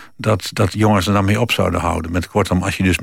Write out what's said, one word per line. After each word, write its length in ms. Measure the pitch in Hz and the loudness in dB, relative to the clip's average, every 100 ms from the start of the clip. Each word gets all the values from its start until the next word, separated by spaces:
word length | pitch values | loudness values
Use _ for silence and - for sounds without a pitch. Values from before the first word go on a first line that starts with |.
| - - | -20 -6
dat, 340 | 110 101 - | -2 -2 -2
dat 200 | - 104 | 0 0
jongens 340 | 104 107 104 104 | 2 2 2 2
er 60 | |
dan 120 | 101 | 2
mee 160 | 98 107 | 2 0
op 120 | 117 | 0
zouden 280 | - 92 87 | 0 0 0
houden. 320 | 85 82 82 | -2 -2 -4
Met, 160 | 87 - | -4 -2
kortom, 340 | 104 92 90 | -2 0 0
als 140 | 95 - | 0 0
je 60 | |
dus 140 | 92 85 | 0 0